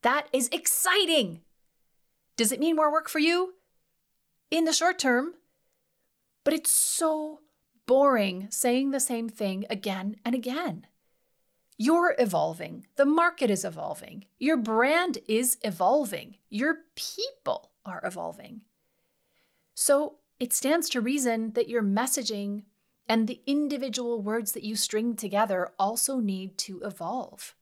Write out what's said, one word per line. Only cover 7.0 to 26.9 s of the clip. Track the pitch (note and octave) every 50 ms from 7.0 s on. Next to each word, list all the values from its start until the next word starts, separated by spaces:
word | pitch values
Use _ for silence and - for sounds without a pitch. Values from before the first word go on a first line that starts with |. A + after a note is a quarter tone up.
| E4 D#4+ D#4 D#4 D4+ D4+ D#4 - _ _ _ _ _ _ _ _ _ -
boring | B3 C4 C#4 C#4+ C4+ A#3 G3+ G3 F#3 F#3 F#3+ G#3
saying | - - - B3 A#3+ B3+ C4+ C#4
the | C4+ C#4
same | C4+ - B3+ A#3 A#3 A#3
thing | G#3+ - G#3+ G3 F#3+ F#3+ G#3 -
again | A#3 G3+ - G#3+ F#3+ F#3+ F#3 G3+ G#3+ - _
and | A#3 A#3+
again. | C4 A3+ B3 B3 D4+ F4+ D#4 F3 F3+ - _ _ _ _ _ _ _ _ _ _ _ _ _ _ _ _ _ _ _
You're | G#3+ B3+ D#4+ E4+ E4+ F4 - -
evolving. | G3+ G3 F3 D#3+ D3+ D#3+ E3 E3+ E3+ D#3+ E3 - - _ _ -
The | C#4
market | C#4 D4+ E4 E4+ F4 E4+ - C#4+ A3+
is | G3+ F#3 -
evolving. | F#3+ E3 D#3+ D#3 D#3 - - - - - - G3 _ _ _
Your | B3 C#4 D#4+ C4+
brand | A3 G#3+ A3 A3 A#3+ C4+ D4+ E4+ F4+ F#4 A#3+ G#3+ - -
is | G#3+ A3 B3 B3+ - - -
evolving. | G#3+ F#3 E3 F#3 F#3 B3 D4+ D4 G#3 F#3+ - - - - _ _ _
Your | - G#3 B3+ D4+ E4 D#4+ - _ _
people | - - - - - G#4+ C5+ C#5 _ _ - - - - _ _ _ _
are | G3 F3+ - -
evolving. | F#3 F3+ F3+ E3+ E3 E3+ G#3 - - - - - _ _ _ _ _ _ _ _ _ _ _ _ _ _ _ _ _ _ _ _ _ _
So | - - - C#4+ C#4 D4+ D4 - _ _ _ _ _
it | B3 A#3+ -
stands | - - C4 D4+ E4+ D4+ -
to | - B3+
reason | G#3+ A#3+ C#4 D4 C4 A#3+ A3+ A3+ A3+ A3+ G#3+
that | - - -
your | A#3 A#3+ G#3+
messaging | G3+ G3 G#3+ B3 C4 - D4 A#3+ G#3 - G3+ G3+ G3+ G3+ G#3 G#3 _ _ _ _ _ _ _ _ _
and | A3+ A3+ A3 G#3+
the | B3+ - _
individual | - C#4 D4 D4+ C#4+ D4 C4+ B3+ C4+ G#3+ - B3 A#3 A#3 A3+
words | G3+ G#3 G#3+ A#3 A3+ G3+ -
that | - -
you | G#3 A3
string | G#3 - - - G#3+ A3 A#3+ A#3
together | - A3+ G3+ F#3+ G3+ A3 G3+ G3 F#3 F3+ - _ _
also | F#3+ G3 A3+ A#3+ - - C4+ C4
need | A3+ G3+ F#3+ F#3+ F#3+ F#3+ F#3+ -
to | - - F#3+ F3+
evolve. | - G#3